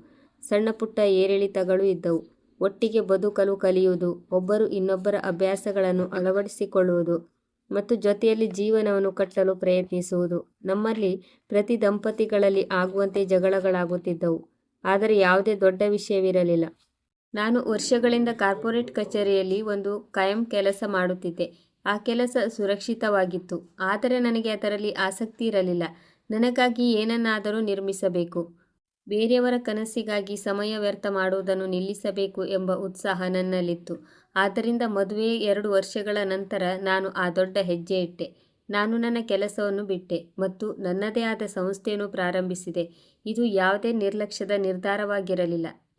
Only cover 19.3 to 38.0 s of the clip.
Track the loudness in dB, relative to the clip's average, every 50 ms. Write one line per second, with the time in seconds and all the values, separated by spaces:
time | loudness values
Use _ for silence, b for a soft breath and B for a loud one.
19.3 | 2 2 2 0 -2 -2 -2 -2 -4 -4 -4 -4 -6 -6 -8 _ -2 0 0 2
20.3 | 2 0 -2 -2 0 0 2 2 0 0 -2 -2 0 0 0 0 -2 -4 -6 -6
21.3 | -4 -4 -6 -6 -8 _ _ _ _ _ -4 -4 -4 -2 -2 -2 -2 0 0 0
22.3 | 0 0 -2 -2 -2 -2 -2 -2 -2 -2 -4 -6 -4 -2 0 0 2 2 2 0
23.3 | -2 -6 -6 -8 -8 -8 -10 -12 _ -6 -2 -2 -2 0 0 0 2 2 2 2
24.3 | 0 0 0 -2 -2 -2 -2 -2 -2 -2 -4 -4 -2 -2 -2 -2 -2 -4 -6 -8
25.3 | -6 -4 -2 0 2 2 2 2 0 -2 -2 -4 B B B B B B B B
26.3 | 0 2 2 2 2 2 2 2 2 2 2 2 2 2 2 0 0 0 0 0
27.3 | 0 -2 -2 -2 -2 -2 -2 -2 -2 -2 -4 -4 -4 -2 -2 0 0 0 -2 -2
28.3 | -4 -6 -6 -8 -10 b b b b b _ _ _ _ _ -4 -2 0 2 2
29.3 | 2 2 2 2 0 0 -2 -4 -4 -4 -4 -4 -4 -6 -4 -2 -4 -4 -4 -4
30.3 | -8 -6 -4 -4 -2 -2 -2 -4 -4 -2 -2 -2 -2 -2 -4 -2 -2 0 0 0
31.3 | 0 0 0 -2 -2 -2 -2 -2 -2 -2 -4 -4 -6 -6 -6 -4 -2 -2 -4 -4
32.3 | -4 -6 -4 -2 -2 -2 -2 -2 -2 -2 -4 -8 -8 -6 -4 -4 -4 -2 -2 -2
33.3 | -2 -2 -2 0 -2 -2 -2 -2 -4 -6 -8 -10 -12 -12 B B B B B B
34.3 | B 0 0 0 0 -2 -2 -2 0 0 -2 -2 0 0 -2 -2 -2 -2 -2 0
35.3 | 0 0 0 0 0 0 0 2 2 2 2 2 0 -4 -4 -2 -2 -2 -2 -2
36.3 | -2 -4 -4 -4 -4 -2 -2 -2 -2 -2 -2 0 0 0 0 -2 -2 -2 -2 0
37.3 | 0 0 0 0 0 -2 -2 0 -2 -4 -4 -2 -2 -2